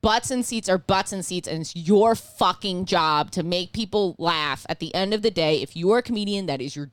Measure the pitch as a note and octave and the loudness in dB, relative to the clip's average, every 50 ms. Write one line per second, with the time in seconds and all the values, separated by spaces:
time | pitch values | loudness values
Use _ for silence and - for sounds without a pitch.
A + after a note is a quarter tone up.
0 | - A3 - F4+ - - C4 B3 A#3+ - A#3+ A3+ G3+ - F#3 F#3+ - - G3 F#3+ | 4 4 2 2 0 0 -2 -2 -2 -2 -4 -4 0 0 0 0 2 2 2 2
1 | G3+ - - F#3+ F3 - F#3 F3+ E3+ - D#3+ D#3+ D#3+ - - E3+ E3 D#3 G#3 G3+ | 2 -2 -6 -8 -6 -4 -6 -6 -6 -4 -6 -6 -6 -8 -10 -8 2 4 6 6
2 | G#3+ A3+ A3+ A3 - - - - A3+ F#3 F#3 - - G3+ F#3 F3+ F#3+ E3+ G3 E3+ | 6 6 4 2 -2 -14 -2 2 2 2 2 0 -4 -6 -4 -4 -2 0 0 2
3 | D#3+ D#3+ D3+ D3 D3+ - - F3+ E3+ E3+ F3 F3+ F3+ F#3 _ A3 A3+ F#3+ - G#3+ | 2 4 2 2 0 0 -2 -4 -2 0 -2 -2 -4 -4 _ -8 -6 -2 0 0
4 | G3+ F#3 D#3 - D#3+ E3+ E3 D#3 D3+ D3 C3+ - - - E3 - - E3 - F3+ | 0 0 -2 -2 -2 0 0 0 0 -2 -4 -6 -4 -8 -6 -6 -6 -4 -2 -2
5 | F#3+ G3 G#3+ G#3+ G#3 A3+ F#3 E3+ E3 D#3 D#3 C#3+ G#2+ - - E3 E3+ F#3 G#3+ B3 | 0 0 -2 0 0 0 0 2 2 2 2 0 0 -4 -8 -2 2 4 4 2
6 | A#3+ A#3+ A#3+ G#3 G#3 G3+ G3+ G3 F#3+ E3+ C#3 C3+ B2+ C#3 - D3 C#3+ C#3 | 2 0 -4 -4 -2 -2 -2 -2 -2 -4 -4 -4 -6 -8 -8 -8 -10 -10